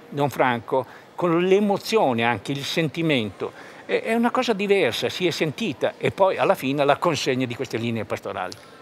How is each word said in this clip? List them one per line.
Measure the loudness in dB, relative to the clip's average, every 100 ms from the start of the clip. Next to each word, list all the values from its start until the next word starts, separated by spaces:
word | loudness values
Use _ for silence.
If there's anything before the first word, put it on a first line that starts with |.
| -6
Don | -2 0
Franco, | 2 2 2 0 -2 -2 -10 -18 -2
con | 2 2
l'emozione | 4 4 4 0 2 2 4 4 2
anche, | 0 -2
il | -6
sentimento, | -4 -2 -2 0 0 2 0 -4 -8 -8 -18 -18 -4
è, | -2
è | 0 0
una | 2
cosa | 2 0
diversa, | 0 0 0 0 0 -4
si | -2 -2
è |
sentita, | 0 -4 -2 -6 -2 -4 -2
e | -4
poi | 2 2 4
alla | 2 2
fine | 0 0 2
la | 2
consegna | 2 0 0 0 -2
di | -4
queste | -6 -4
linee | -4 -4 -4
pastorali. | -8 -8 -8 -8 -10 -20 -20